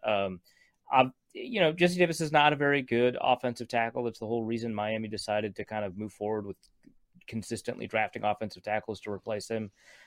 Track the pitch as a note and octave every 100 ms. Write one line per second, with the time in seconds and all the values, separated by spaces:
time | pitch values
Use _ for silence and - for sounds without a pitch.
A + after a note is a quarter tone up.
0 | A2 G2+ G2 F2+ _ _ _ _ - C3
1 | C3 - _ - C4 G#3+ D#3+ E3+ F3 F3+
2 | E3+ D#3+ D#3 D3+ D3 C#3+ C#3+ C#3+ B2+ A#2
3 | B2 B2 B2+ B2 B2 A#2 A#2 A#2+ A2+ B2+
4 | A#2+ - A2 A#2 A2 A#2 A#2 G#2+ G#2+ A2
5 | A2 G#2+ - G#2+ G#2+ - G2+ G#2+ G2+ F#2
6 | G#2+ - G#2 G#2+ G2+ - _ _ - _
7 | _ _ - A2+ - A2+ - - G#2+ A2
8 | G#2 A2 G#2 G2+ G#2+ - G#2 G#2+ - G#2
9 | G#2 G2 A2 G#2+ - A2+ G#2 _ _ -